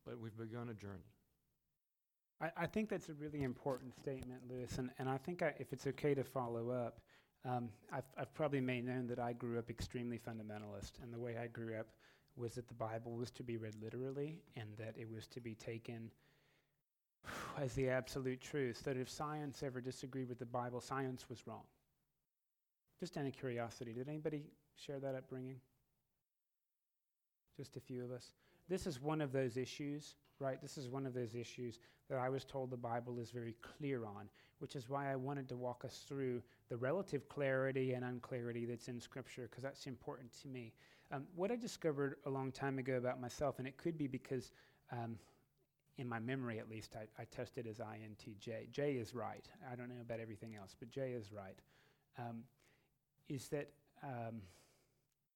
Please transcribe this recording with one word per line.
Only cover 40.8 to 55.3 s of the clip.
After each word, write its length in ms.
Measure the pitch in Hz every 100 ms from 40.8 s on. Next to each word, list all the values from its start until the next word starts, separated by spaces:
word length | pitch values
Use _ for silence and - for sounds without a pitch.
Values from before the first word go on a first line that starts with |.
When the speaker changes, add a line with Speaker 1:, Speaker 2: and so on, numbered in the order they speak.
| - - -
Speaker 2:
Um, 160 | 139 143
what 160 | 170 196
I 60 | 240
discovered 640 | 226 - 165 139 139 135
a 60 | 143
long 220 | 135 131
time 260 | 127 139 135
ago 180 | 127 127
about 240 | 123 131
myself, 380 | 123 - 143 123
and 100 | 131
it 80 | -
could 220 | 170 165
be 80 | 139
because, 460 | 127 - 131 - - - - -
um, 280 | 120 117 113 - - _ _ _ _ _ -
in 100 | 123
my 100 | 117
memory 400 | 113 135 123 110
at 120 | 113
least, 260 | 110 104 113
I, 100 | 110 -
I 60 | 117
tested 400 | - 120 - 117
as 140 | 107
I 180 | 110 110
N 160 | 110 104
T 180 | - 101
J. 300 | 120 113 113
J 260 | 120 147 131
is 180 | 107
right. 320 | 120 107 104 - - 147
I 40 |
don't 160 | 123 123
know 100 | 123
about 200 | 117 113
everything 340 | 113 107 113
else, 200 | 110 98 -
but 100 | 120
J 240 | 135 131
is 200 | 123 101
right. 260 | 104 95 98 - - - _ _ -
Um, 280 | 120 117 120 _ - _ _ _ _ _ -
is 200 | 139 -
that, 220 | 147 - - _ -
um, 400 | 147 123 117 113 92 - - _ _ _ _ _ _